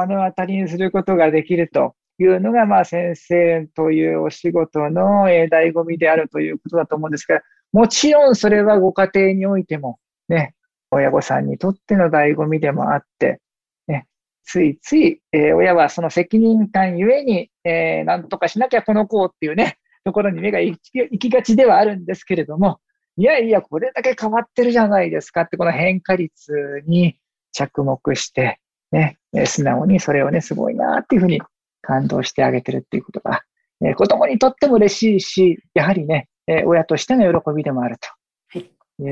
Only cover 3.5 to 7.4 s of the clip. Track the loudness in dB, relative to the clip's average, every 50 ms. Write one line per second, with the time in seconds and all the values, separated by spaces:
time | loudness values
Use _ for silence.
3.5 | 2 0 -4 -6 _ -2 0 0 2 2 0 0 0 -2 -4 -6 -6 -6 -6 -2
4.5 | 0 0 -2 -2 _ -4 -4 -2 0 0 2 2 4 4 4 4 4 4 2 4
5.5 | 4 2 2 2 0 -2 -4 -4 -4 0 2 2 2 2 0 -2 -4 -6 -6 -4
6.5 | -6 -8 -10 -4 -2 -2 -2 -2 -4 -6 -4 -6 -8 -8 -4 -2 -2 -2